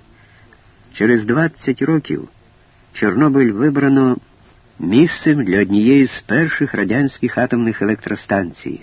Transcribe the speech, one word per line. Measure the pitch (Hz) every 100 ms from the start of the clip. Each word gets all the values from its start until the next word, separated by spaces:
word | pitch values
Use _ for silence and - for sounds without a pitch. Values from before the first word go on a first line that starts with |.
| - _ _ _ _ _ _ _ _
Через | - 110 120 107
двадцять | 127 160 - - 127
років | 139 160 - 73 - _ _ _ _ _ _
Чорнобиль | - 104 95 151 139 123
вибрано | 101 147 143 139 135 131 123 - _ _ _ _ -
місцем | 85 113 160 - 160 147
для | 98 95
однієї | 95 101 110 139 127
з | - -
перших | 117 160 - 143
радянських | 101 92 120 139 - 120 -
атомних | 123 120 113 107
електростанцій. | 101 107 - 104 - 98 87 - - -